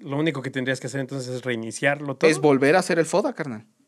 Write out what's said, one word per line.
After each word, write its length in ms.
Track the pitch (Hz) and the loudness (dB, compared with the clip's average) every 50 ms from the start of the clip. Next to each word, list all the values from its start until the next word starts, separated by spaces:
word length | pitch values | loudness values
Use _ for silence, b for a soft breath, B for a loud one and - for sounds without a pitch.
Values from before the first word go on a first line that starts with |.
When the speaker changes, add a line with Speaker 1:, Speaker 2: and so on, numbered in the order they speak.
Speaker 1:
lo 160 | - 139 139 | -10 -6 -4
único 240 | 143 160 165 143 139 | -2 0 0 -2 -2
que 100 | 123 135 | -6 -6
tendrías 280 | 131 135 127 131 131 - | -4 -4 -2 -2 -2 -4
que 60 | - | -6
hacer 140 | 123 131 139 | -6 -6 -6
entonces 280 | 131 123 139 139 123 127 127 | -6 -6 -6 -8 -6 -6 -8
es 80 | 127 | -6
reiniciarlo 760 | 120 127 120 113 113 113 104 - 147 139 143 147 147 143 127 | -4 -4 -4 -4 -6 -8 -6 -2 -2 -2 -2 -2 -4 -8 -2
todo. 140 | - - 160 | 2 4 4
Speaker 2:
Es 80 | 156 151 | 4 6
volver 360 | 147 147 139 127 135 139 165 | 6 6 6 6 6 4 4
a 20 | 185 | 4
hacer 200 | 180 - 180 165 | 2 2 2 0
el 40 | 156 | 2
foda, 260 | - - 185 233 285 - | 2 0 0 0 0 -4
carnal. 320 | - 151 139 113 107 - _ _ _ _ | -6 -8 -8 -8 -10 -14 _ _ _ _